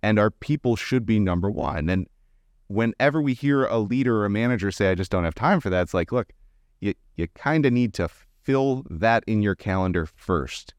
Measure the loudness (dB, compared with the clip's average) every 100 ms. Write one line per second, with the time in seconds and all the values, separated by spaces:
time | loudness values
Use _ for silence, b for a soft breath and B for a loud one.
0 | 2 2 2 0 -4 -2 0 -2 0 -2
1 | 2 2 2 2 0 -2 -4 -2 -2 -2
2 | -4 _ _ _ _ _ _ -2 -2 2
3 | 2 2 0 -2 0 2 2 0 0 0
4 | 2 2 2 0 0 0 -2 0 0 2
5 | 0 -2 -2 -2 0 2 2 0 0 -2
6 | -2 -2 -4 -10 -20 _ _ _ -6 -6
7 | _ -8 -8 -6 -2 2 2 2 0 -2
8 | -6 -6 _ _ -2 0 0 -2 -6 -2
9 | 2 2 2 0 2 0 -2 -2 0 0
10 | -4 _ -2 -2 -2 -10 -16